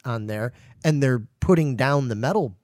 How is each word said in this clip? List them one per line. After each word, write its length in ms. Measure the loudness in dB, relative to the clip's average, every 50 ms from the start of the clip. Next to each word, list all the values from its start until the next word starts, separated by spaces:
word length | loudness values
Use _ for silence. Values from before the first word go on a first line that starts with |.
| -8
on 200 | -6 -6 -6 -6
there, 280 | -6 -6 -6 -6 -6 -8 -12 -20 -20 -16 -4 -2
and 200 | 0 2 2 2
they're 240 | 2 2 0 -2 -8 _ _
putting 360 | 2 2 4 4 2 0 0
down 320 | 0 0 2 2 0 0 -2
the 80 | -2
metal 400 | -2 -2 -2 0 0 -2 -2 -6 -10